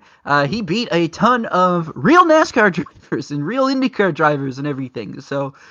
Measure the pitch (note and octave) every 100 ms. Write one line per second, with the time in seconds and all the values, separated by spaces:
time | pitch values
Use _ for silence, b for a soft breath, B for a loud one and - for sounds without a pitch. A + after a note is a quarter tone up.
0 | b b b C#3+ C#3+ A3 F3+ G#3+ A#3+ E3+
1 | E3 - A3 B3 A3+ F3+ F3+ F3 D#3+ -
2 | D#3 F4 F4 D#4 E4+ - G#3+ E3 - -
3 | - C3+ - D3 D3 B3+ C4 C4+ B3+ -
4 | G3 D#3 D3+ D3 C#3 B2+ D3 C3+ C3 B2
5 | G#2+ - - C#3 C#3 - B